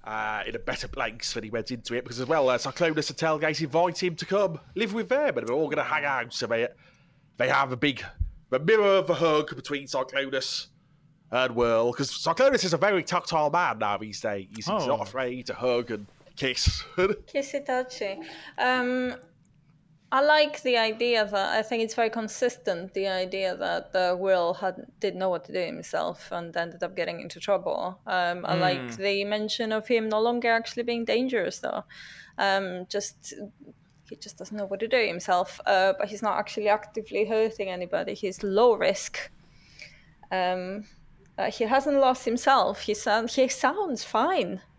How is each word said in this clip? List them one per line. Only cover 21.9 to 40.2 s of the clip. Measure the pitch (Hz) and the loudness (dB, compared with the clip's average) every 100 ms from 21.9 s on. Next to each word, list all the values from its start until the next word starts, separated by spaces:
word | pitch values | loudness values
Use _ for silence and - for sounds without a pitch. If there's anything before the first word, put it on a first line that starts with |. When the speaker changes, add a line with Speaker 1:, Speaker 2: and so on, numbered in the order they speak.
Speaker 3:
very | 233 226 | 0 0
consistent, | 226 214 - 247 - - 175 190 | 0 -6 -2 -2 0 -4 -4 -4
the | 196 196 | -4 -2
idea | 185 185 196 190 180 | -2 -2 -2 -2 -2
that, | 175 170 - | -2 -2 -2
uh, | 190 180 180 | 0 2 2
Whirl | 190 185 170 | 4 4 4
had, | 175 190 185 - _ | 0 -2 -4 -14 _
didn't | 202 180 | -4 0
know | 190 | 0
what | 175 - | 0 -4
to | |
do | 185 | -4
himself | 170 160 165 165 165 170 - | -4 -6 -4 -2 -2 -6 -10
and | 180 170 170 | -8 -6 -6
ended | 170 170 | -6 -6
up | 175 180 | -8 -4
getting | 170 170 | -6 -6
into | 175 175 | -12 -10
trouble. | - 196 - - 180 185 - | -2 0 0 -4 -4 -8 -2
Um, | 185 175 175 - | 0 0 -2 -2
I | 180 | 2
like | 180 180 | 2 0
Speaker 2:
Mm. | 123 117 | -4 -4
Speaker 3:
the | 196 196 202 | -2 0 -2
mention | 214 214 - 220 | -2 -2 -4 -2
of | 214 214 | -2 2
him | 233 220 | 0 2
no | 214 | 2
longer | 233 240 233 | 2 2 2
actually | 226 233 - | 2 0 -6
being | 240 233 | -4 -4
dangerous, | 233 220 262 247 175 - | 0 0 2 0 -2 -4
though. | - - - - - - - - | -6 -6 -8 -20 -20 -20 -16 -2
Um, | 196 196 190 180 185 | 2 2 0 -6 -4
just, | 208 - - - - 208 _ - - _ _ _ | -4 -6 -12 -18 -14 -16 _ -20 -20 _ _ _
he | - | -18
just | - - | -18 -16
doesn't | 190 208 | -12 -8
know | 196 | 0
what | 196 | 2
to | 220 | 6
do | 254 214 | 4 4
himself, | 175 - 180 185 - - | 0 4 4 4 -2 4
uh, | 190 190 190 | 6 6 4
but | 202 | -2
he's | 208 | 0
not | 214 196 | 0 0
actually | 208 - 208 | -2 0 2
actively | 214 - - 214 190 214 | 2 0 -10 -4 -2 2
hurting | 220 220 220 196 | 2 2 0 -6
anybody. | 180 175 170 175 | -4 -2 -2 -2
He's | 202 196 190 | -4 -6 -4
low | 202 196 247 202 | 0 6 6 6
risk. | 165 185 - - - - - - - - - - - - | 2 0 -4 -10 -12 -16 -20 -20 -20 -20 -20 -20 -20 -20